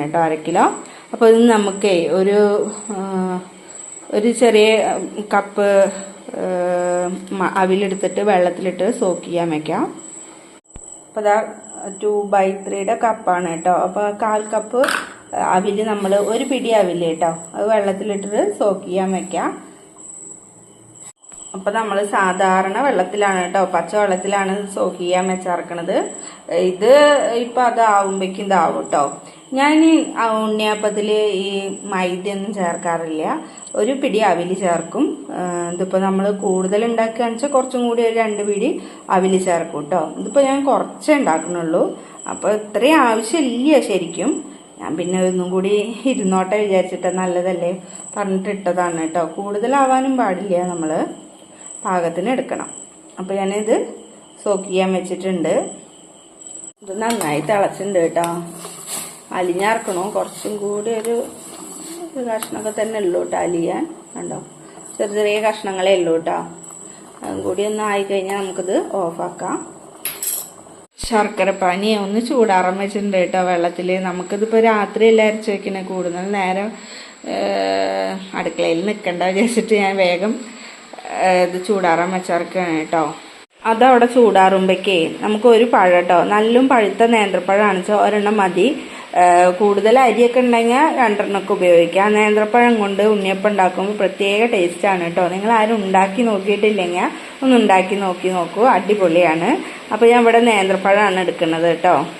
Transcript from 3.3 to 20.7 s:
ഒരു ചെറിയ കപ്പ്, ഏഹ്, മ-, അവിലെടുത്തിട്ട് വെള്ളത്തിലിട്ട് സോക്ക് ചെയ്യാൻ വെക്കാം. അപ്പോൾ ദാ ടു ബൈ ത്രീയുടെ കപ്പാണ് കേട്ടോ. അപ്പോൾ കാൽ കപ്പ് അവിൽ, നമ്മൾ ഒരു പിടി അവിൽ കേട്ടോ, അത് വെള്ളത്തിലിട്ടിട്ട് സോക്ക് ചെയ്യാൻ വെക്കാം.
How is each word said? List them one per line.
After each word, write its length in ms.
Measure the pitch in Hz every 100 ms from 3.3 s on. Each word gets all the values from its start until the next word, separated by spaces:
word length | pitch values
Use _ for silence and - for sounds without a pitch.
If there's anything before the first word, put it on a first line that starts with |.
| 185 - - - - - - - 208
ഒരു 140 | 233 233
ചെറിയ 260 | 233 214 214 220 - 185 175 - 208 202
കപ്പ്, 340 | 202 202 202 196 196 190 190 - - -
ഏഹ്, 680 | 185 180 180 180 180 180 180 190 - 196
മ-, 140 | 180 196
അവിലെടുത്തിട്ട് 600 | 185 190 196 196 185 202 208
വെള്ളത്തിലിട്ട് 540 | 180 180 175 185 175 190 247
സോക്ക് 220 | 196 170 -
ചെയ്യാൻ 200 | 170 170 151
വെക്കാം. 280 | 151 190 339 - - - - - - - _ - - - -
അപ്പോൾ 160 | 220 208
ദാ 80 | 208 214 - - - 202 190
ടു 100 | 208 208 202
ബൈ 140 | 196 190 196
ത്രീയുടെ 320 | 202 196 190 226
കപ്പാണ് 460 | 226 220 - 180 175
കേട്ടോ. 220 | 165 175 170 185
അപ്പോൾ 200 | 196 208 208
കാൽ 200 | 220 214 214
കപ്പ് 280 | 214 214 247 277 - - - - - 160 185
അവിൽ, 220 | 202 202 220
നമ്മൾ 200 | 208 190 202 202
ഒരു 140 | 233 269
പിടി 200 | 254 233 220
അവിൽ 220 | 185 170 170
കേട്ടോ, 220 | 160 170 165 -
അത് 100 | - 208
വെള്ളത്തിലിട്ടിട്ട് 680 | 220 196 190 208 202 202 214 403 -
സോക്ക് 240 | 214 185 -
ചെയ്യാൻ 220 | 185 190 185
വെക്കാം. 320 | 156 180 269 - - - - - - - - - - - -